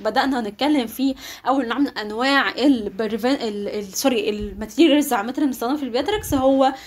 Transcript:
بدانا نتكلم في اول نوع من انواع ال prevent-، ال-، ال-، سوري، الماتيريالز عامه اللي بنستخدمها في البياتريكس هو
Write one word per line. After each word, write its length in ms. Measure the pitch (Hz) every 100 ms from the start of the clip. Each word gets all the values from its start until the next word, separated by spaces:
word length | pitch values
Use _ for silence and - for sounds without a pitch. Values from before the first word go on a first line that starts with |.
بدانا 360 | 208 220 269 262
نتكلم 460 | 208 - 285 302 226
في 280 | - 269 262 - - -
اول 220 | 277 233
نوع 100 | 240
من 100 | 285
انواع 600 | - 208 214 269 277 202
ال 440 | - 285 247 202 190
prevent-، 440 | 214 220 240 277
ال-، 260 | 226 208 202
ال-، 280 | 208 196 -
سوري، 340 | 277 233 -
الماتيريالز 800 | 208 208 196 220 262 320 294 285
عامه 220 | 233 220
اللي 120 | 277 294
بنستخدمها 300 | - 240 302
في 60 |
البياتريكس 520 | 262 240 285 427 -
هو 380 | 277 269 269 269 277